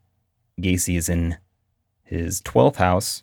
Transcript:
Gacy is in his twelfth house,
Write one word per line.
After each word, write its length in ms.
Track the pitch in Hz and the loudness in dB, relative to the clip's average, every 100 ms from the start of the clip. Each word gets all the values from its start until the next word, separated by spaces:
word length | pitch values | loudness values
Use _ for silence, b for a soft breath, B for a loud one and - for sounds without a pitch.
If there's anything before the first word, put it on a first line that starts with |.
| _ _ _ _ _ - | _ _ _ _ _ -6
Gacy 360 | 92 90 - 85 | -2 0 0 -2
is 120 | 82 | 0
in 300 | 85 85 85 _ _ _ _ _ _ | -2 -2 -4 _ _ _ _ _ _
his 380 | _ 87 85 87 | _ -6 -6 -8
twelfth 380 | - 123 135 - | -2 2 2 4
house, 440 | 92 90 - - | 2 2 -2 -8